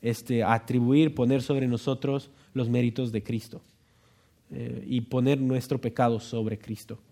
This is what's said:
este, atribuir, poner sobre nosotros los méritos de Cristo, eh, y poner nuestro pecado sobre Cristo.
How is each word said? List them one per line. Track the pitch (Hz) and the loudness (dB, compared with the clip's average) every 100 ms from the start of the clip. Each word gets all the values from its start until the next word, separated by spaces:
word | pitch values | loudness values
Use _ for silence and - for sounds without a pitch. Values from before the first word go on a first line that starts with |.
este, | 117 113 - 123 | -2 -4 -2 0
atribuir, | 104 113 - 123 120 139 156 | 4 2 2 2 4 6 4
poner | 147 123 135 | 4 2 2
sobre | 120 139 127 | 2 0 0
nosotros | 120 - 131 139 139 - _ _ | -2 -2 -2 -2 -4 -6 _ _
los | 131 117 | -4 0
méritos | 120 120 113 127 | 2 2 0 -2
de | 110 | -2
Cristo, | - 113 - - _ _ _ _ _ _ _ _ _ | -4 -6 -6 -18 _ _ _ _ _ _ _ _ _
eh, | 131 120 120 - | -10 -8 -8 -4
y | 127 | -4
poner | 120 131 127 143 | -2 0 2 4
nuestro | 131 131 123 131 | 2 0 -2 -4
pecado | 120 - 120 113 | -4 2 2 2
sobre | - 117 110 107 | -4 -4 -4 -6
Cristo. | - 110 - 107 _ | -8 -12 -12 -18 _